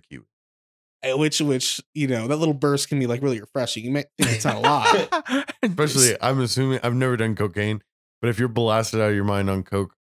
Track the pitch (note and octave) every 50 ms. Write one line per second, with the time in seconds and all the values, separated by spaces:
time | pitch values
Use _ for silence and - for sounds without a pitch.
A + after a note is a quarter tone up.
0 | _ _ C#2 B1+ G#1+ _ _ _ _ _ _ _ _ _ _ _ _ _ _ _
1 | - C3 C3 C#3 D#3 D#3 D3+ - D#3 D3 C3+ B2+ - - - - - _ _ D#3
2 | D3 C3 B2+ A2+ A2 A#2+ C#3+ D3+ E3 D#3+ D3 C3+ C#3 C#3+ C#3+ C#3 C#3 - D3+ C#3
3 | B2+ A#2+ A#2+ A#2+ C#3 C#3 B2+ A2 G2+ - _ C#3 B2 A2+ - A2 A2 B2 C3+ C#3+
4 | C#3+ - _ - - A#2+ A#2+ A2 - - - G#2+ - - - - - A#4 A#4 G4+
5 | - - - D#4+ C#4+ - B3+ C#4 C#4 - - - - A3+ F3 F3+ F3+ E3+ B2+ C3+
6 | B2+ A#2+ G#2 - - B2 C3+ C3+ B2+ A2+ - B2+ C3+ C3+ C3 B2 - A#2+ A#2+ B2+
7 | C3 B2+ B2 A2 A2 A2 G#2+ F#2+ G#2 G#2 E2 G#2 G#2 G#2+ G#2+ G#2 - _ _ _
8 | _ _ _ _ - A#2+ A2+ G2 B2 B2 A2+ A#2+ A#2 A2 G#2+ A2+ A2 - - A2
9 | A2 G#2+ G#2 G2+ G2+ G#2 G2+ G2+ G2 G2 F#2+ F#2+ F#2 - - G2 G2 F2+ _ _